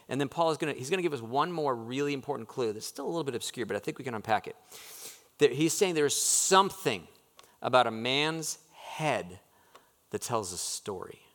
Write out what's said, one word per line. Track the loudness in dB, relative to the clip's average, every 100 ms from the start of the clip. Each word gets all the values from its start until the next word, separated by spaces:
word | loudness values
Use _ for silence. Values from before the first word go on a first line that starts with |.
| -6
And | -2
then | -2
Paul | 2 2
is | 2
gonna, | -2
he's | -4 -2
gonna | 0
give | 0
us | -2
one | -2 0 0
more | 0 0 0
really | -2 -2 0
important | -2 -4 -6 -6
clue | -2 -2
that's | -2 -8
still | -8 -4
a |
little | -2
bit | -2 -4
obscure, | -6 -6 -4
but | -4
I |
think | -4 -6
we | -8
can |
unpack | -6 0 0 0
it. | -12 -18 -20 -18 -16 -16 -18 -20 4
There, | 4
he's | 6 2
saying | 4 2 4
there | 2
is | 2
something | 2 2 6 6 6 2 -2 -2 -6 -20 _ -20 -20 _
about | 4 6 6
a |
man's | 2 0 2 0 -2 -6 -8 _
head | -20 -14 -4 0 0 -4 -12 _ _ _ -20 _ _ _
that | -8
tells | -2 -2 -2
a | -6
story. | -6 -6 -8 -8 -10 -14 -20